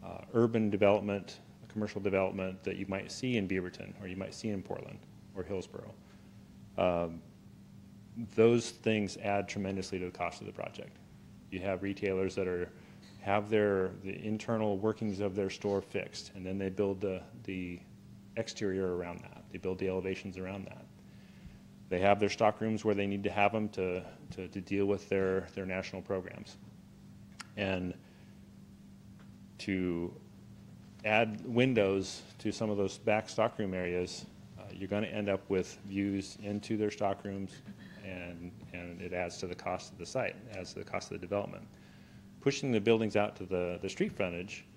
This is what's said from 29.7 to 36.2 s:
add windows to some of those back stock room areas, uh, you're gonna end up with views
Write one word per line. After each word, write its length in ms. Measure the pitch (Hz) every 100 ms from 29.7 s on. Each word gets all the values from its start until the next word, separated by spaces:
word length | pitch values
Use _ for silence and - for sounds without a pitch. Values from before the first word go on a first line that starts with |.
| 95 90 85 85 - - - - - - - - -
add 400 | 107 107 113 107
windows 760 | - 117 131 120 98 98 95 - - -
to 120 | 107
some 200 | 98 110
of 60 | 101
those 200 | 95 -
back 320 | 113 107 110
stock 300 | - 110 -
room 160 | 101
areas, 500 | 92 90 87 90 - - - - -
uh, 40 | 98
you're 160 | 92 95
gonna 180 | 101 107
end 220 | 104 101
up 200 | 98 -
with 280 | 95 90 -
views 540 | 101 98 101 98